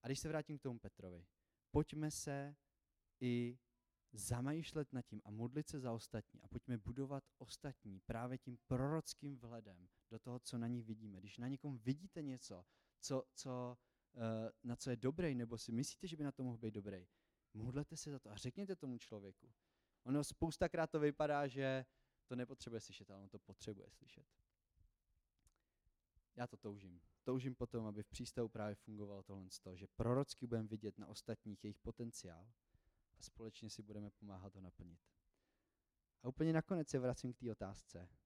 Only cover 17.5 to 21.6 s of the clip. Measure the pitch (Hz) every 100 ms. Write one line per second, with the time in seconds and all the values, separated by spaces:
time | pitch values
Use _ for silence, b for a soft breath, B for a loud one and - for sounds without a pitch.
17.5 | 107 117 131 147 160 - 139 104 104 127
18.5 | 156 196 180 139 120 - 107 98 - 120
19.5 | - _ _ _ _ 123 143 147 - 165
20.5 | - 170 170 160 160 147 139 151 143 143
21.5 | 131